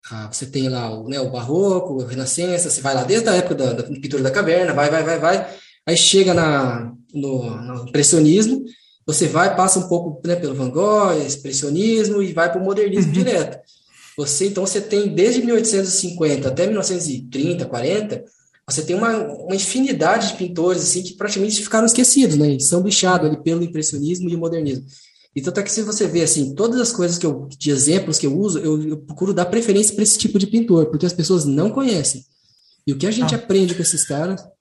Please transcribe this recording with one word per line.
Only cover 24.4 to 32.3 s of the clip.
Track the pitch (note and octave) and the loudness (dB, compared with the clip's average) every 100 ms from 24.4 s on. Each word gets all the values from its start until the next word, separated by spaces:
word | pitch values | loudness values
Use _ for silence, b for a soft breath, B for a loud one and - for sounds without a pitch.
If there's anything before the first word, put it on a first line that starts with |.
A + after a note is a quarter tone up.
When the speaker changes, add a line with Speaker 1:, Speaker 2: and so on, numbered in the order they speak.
Speaker 1:
modernismo. | E3 E3 D3 C3+ - b b b b C#3 | -2 -2 -4 -4 -10 b b b b -6
E | |
tanto | C3+ G3+ | -4 -4
é | |
que | G3+ | -4
se | - | -4
você | G#3 G#3 F#3+ | -4 -2 0
vê, | E3+ | 2
assim, | D3+ D3+ C3+ | 2 0 -2
todas | - A3+ B3+ | 0 0 0
as | A#3 | -2
coisas | - F3 E3+ | 0 -2 0
que | |
eu, | E3 C3+ - - | -2 -4 -10 -6
de | D3+ | -2
exemplos | C3+ D3 F3+ F#3+ D3+ | 2 2 2 0 -2
que | C#3 | 0
eu | D3 | 0
uso, | G#3 D#3 | 0 -2
eu, | D#3 D3+ D#3 | -2 -2 -2
eu | D3+ | -6
procuro | - - F#3+ | -10 -4 -2
dar | F3 F3 | 0 0
preferência | A3 A3+ G3 G#3+ | 0 2 2 2
pra | - | 2
esse | G#3+ - | 0 2
tipo | G3+ G3+ | 2 0
de | G3+ | 2
pintor, | A3+ A#3 E3+ D3+ | 0 4 4 4
porque | D3+ F3 | 0 -2
as | |
pessoas | F3 D#3 F3+ | -2 0 2
não | C#3+ C#3 G3 | 2 0 0
conhecem. | C4+ C4 F#3+ C#3 B2+ - | 0 0 0 -2 -4 -12